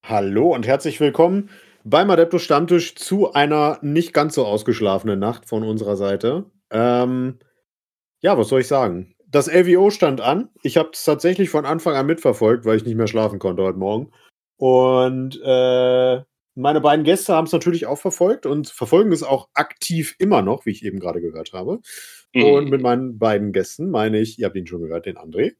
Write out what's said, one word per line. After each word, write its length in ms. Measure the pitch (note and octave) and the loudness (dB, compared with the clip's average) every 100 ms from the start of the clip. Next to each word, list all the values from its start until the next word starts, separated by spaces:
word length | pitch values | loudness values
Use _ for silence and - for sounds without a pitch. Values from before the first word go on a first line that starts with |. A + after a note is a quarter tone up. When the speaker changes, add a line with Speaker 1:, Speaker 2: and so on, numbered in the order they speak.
Speaker 1:
Hallo 480 | - A2 G2 G2+ D#3+ | -2 -2 0 2 2
und 140 | C3+ A2 | 0 0
herzlich 320 | C#3 D#3 - | -2 -2 0
willkommen 500 | D3 C#3 E3+ G3 G3+ - _ _ | 0 4 2 2 -4 -16 _ _
beim 260 | A2 C3+ G3+ | 0 2 4
Adeptus 320 | E3+ E3 F3 | 4 4 0
Stammtisch 540 | - D3 E3 F3 E3 - | 0 0 2 0 0 -10
zu 380 | - G3 G3 | -4 -2 0
einer 440 | C#3+ D3 D3+ D3 D3+ | 2 2 2 0 -2
nicht 300 | D3 D3+ E3+ | -2 -2 0
ganz 220 | - D3+ | 0 0
so 100 | D3 | 0
ausgeschlafenen 760 | A2 G#2+ G#2+ A2 G#2 F#2+ A2 G2 | 0 -2 -2 0 0 0 -2 -2
Nacht 280 | G#2 A#2+ - | -4 -6 -8
von 140 | A2 | -6
unserer 340 | A2 A2 G2+ G2 | -4 -4 -4 -4
Seite. 540 | G2 G2 A2+ D#3 G3+ _ _ | -2 -2 -2 -4 -8 _ _
Ähm, 680 | A2 A#2+ B2 B2 B2+ B2+ B2 _ _ _ _ _ _ _ _ | 0 2 2 0 -2 -6 -8 _ _ _ _ _ _ _ _
ja, 160 | F3+ F3 | 0 2
was 120 | G#2 | 2
soll 140 | C3+ | 0
ich 40 | - | 2
sagen? 480 | C#3 A2+ F2 F2+ _ _ | 0 0 -4 -12 _ _
Das 180 | D3 C#3 | 0 2
L 180 | E3 F3+ | 2 6
W 100 | F3+ | 6
O 140 | G3+ | 4
stand 300 | G3+ E3 C3 | 2 0 2
an. 300 | A2+ D#3+ C4 _ | 0 0 -4 _
Ich 140 | C#3 E3 | 0 0
hab's 280 | D#3+ - | 0 -2
tatsächlich 460 | - D3 E3+ F#3+ F#3+ | -2 0 0 0 0
von 160 | D3+ C#3 | -2 -2
Anfang 280 | D#3+ E3+ | -2 -2
an 120 | C#3+ C3+ | -2 -2
mitverfolgt, 580 | E3 C#3+ G#2+ A2 A#2+ | 0 0 2 2 2
weil 120 | A2 A2 | 2 -2
ich 80 | |
nicht 120 | A#2 A2+ | -2 -2
mehr 100 | A2 | -2
schlafen 320 | A2 G#2+ G2 | 0 -2 -2
konnte 240 | F#2+ F#2 | -6 -2
heute 160 | F#2+ F2+ | -4 -2
Morgen. 320 | F#2+ A2 C#3+ _ _ _ _ _ | -4 -4 -8 _ _ _ _ _
Und, 840 | C3 B2+ B2+ B2+ B2+ C3 C3 C3+ | 2 4 4 2 2 -2 -8 -8
äh, 800 | C3+ B2+ B2+ B2+ B2+ B2+ B2+ B2+ - _ _ | 0 2 2 2 2 2 2 0 -6 _ _
meine 260 | - C#3 D#3 | -4 0 2
beiden 240 | D3+ D3+ | 4 2
Gäste 280 | D3+ F#3+ - | 2 0 2
haben's 180 | E3 D#3+ | 0 0
natürlich 340 | E3 F3 E3+ E3 | -2 -2 -4 -4
auch 120 | D3 | -6
verfolgt 460 | F#3+ - F3+ B3 | -6 0 0 0
und 240 | C3+ D3 D3 | -2 -4 -6
verfolgen 440 | - A#2+ F#3+ G#3+ | -8 2 4 4
es 100 | D#3+ | 0
auch 260 | C#3+ C3+ - | 0 -4 -2
aktiv 600 | - D3+ - - E3 D3+ - | -4 -4 -6 -6 -4 -6 -4
immer 240 | F#3+ E3 | 0 2
noch, 240 | F#2+ A#2+ - | 2 -4 -4
wie 40 | |
ich 120 | G2+ | -8
eben 140 | G#2+ F#2+ | -8 -8
gerade 220 | F2 E2+ | -8 -8
gehört 320 | E2+ D#2+ D#2+ | -8 -10 -12
habe. 280 | F#2 G2 A3 - - - - _ | -10 -6 -8 -10 -20 -20 -20 _
Speaker 2:
Mhm. 100 | B2+ | 2
Speaker 1:
Und 260 | A2 C#3+ C#3+ | 4 4 2
mit 120 | C3+ | 0
meinen 360 | B2 A#2+ C3 A2+ | 0 -2 -4 -2
beiden 320 | A2+ G#2 G#2 | 0 0 -2
Gästen 360 | F#2+ F2+ - F3 | -2 -4 -8 -4
meine 280 | C3+ A2 G#2+ | -2 0 0
ich, 200 | A2+ A2 | -2 -4
ihr 60 | G#2 | -6
habt 100 | F#2+ | -6
ihn 100 | F2 | -10
schon 160 | F2 | -10
gehört, 240 | E2 E2 G2 | -8 -8 -10
den 100 | F2 | -14
André. 380 | E2 E2 D3+ | -10 -4 -4